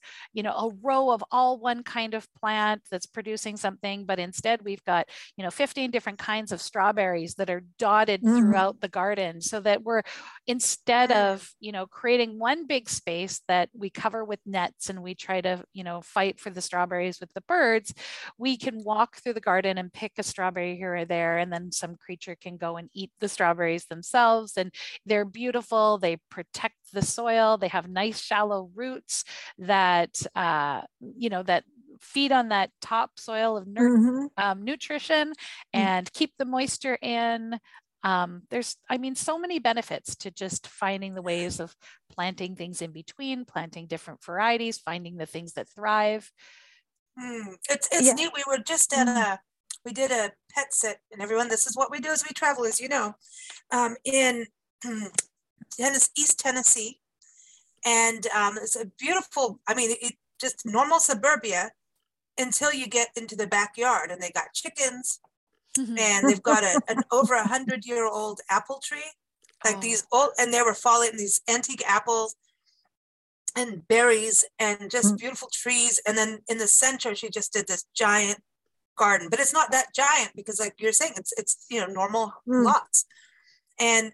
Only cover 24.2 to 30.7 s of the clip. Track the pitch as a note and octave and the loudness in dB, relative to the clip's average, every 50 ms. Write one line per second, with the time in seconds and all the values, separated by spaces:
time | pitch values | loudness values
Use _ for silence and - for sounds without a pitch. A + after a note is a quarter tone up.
24.2 | A#3+ A3+ A3+ A3+ A3 G3+ - G3 F3+ F#3 - - - - - - _ - G#3+ G#3 | 6 6 6 4 2 -2 -4 -4 -4 -4 -6 -12 -14 -14 -14 -8 _ 0 2 2
25.2 | G#3 G3 F#3+ A3+ A#3+ B3 A#3+ B3 A3+ - A#3 A3 G#3+ G#3+ G#3+ G3 F#3 E3+ E3+ E3 | 0 0 -4 -6 -4 -2 -2 -2 -2 0 2 4 4 4 4 4 2 0 -2 -2
26.2 | _ _ - - E3+ - - - - A3 - _ _ - - G3 - - - - | _ _ -14 -14 -14 -12 -6 -4 -4 -4 -4 _ _ -10 -6 -4 -2 -2 -2 -2
27.2 | A#3+ A#3 A3+ A3+ A3 A3 A3 G#3 G3 F3 F#3+ F#3 E3 F3+ F#3 F#3 G3+ A3+ G#3+ - | 0 2 4 4 6 6 4 2 0 -2 -2 -2 -4 -4 -2 -2 -2 -2 -4 -6
28.2 | - - A3 G#3 G#3+ G#3 G3+ G3 F#3 F3+ F3+ G#3 B3 C4 C4 - - - - - | -4 0 2 2 2 2 0 -4 -6 -8 -12 -10 -10 -10 -10 -10 -10 -8 -6 -6
29.2 | - - - - - - - - F#3 F#3 G3+ F#3+ F#3 F3+ F3+ F3 E3+ - - - | -6 -8 -12 -16 -16 -16 -16 -8 -2 2 4 4 6 6 6 4 2 2 -2 -8
30.2 | - - - F#3 F3+ E3+ D#3+ D3+ C#3+ C#3+ | -8 -6 -4 -2 0 0 0 0 0 -2